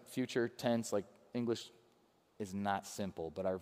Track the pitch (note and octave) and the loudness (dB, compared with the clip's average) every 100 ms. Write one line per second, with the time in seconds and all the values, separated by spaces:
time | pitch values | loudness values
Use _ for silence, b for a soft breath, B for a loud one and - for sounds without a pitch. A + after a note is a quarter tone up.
0 | - - B2+ C3 A#2+ - B2 A#2 A2 G#2 | -4 -2 0 2 2 2 2 2 2 0
1 | - - - B2 A#2 A2+ - - _ _ | -2 -8 -8 -2 0 0 -4 -16 _ _
2 | _ _ _ - G2+ G2 G2+ G2 - - | _ _ _ -10 -6 -2 0 0 -2 -6
3 | G2 F2 D#2+ D#2 F#2 F#2 | -4 -4 -6 -2 0 0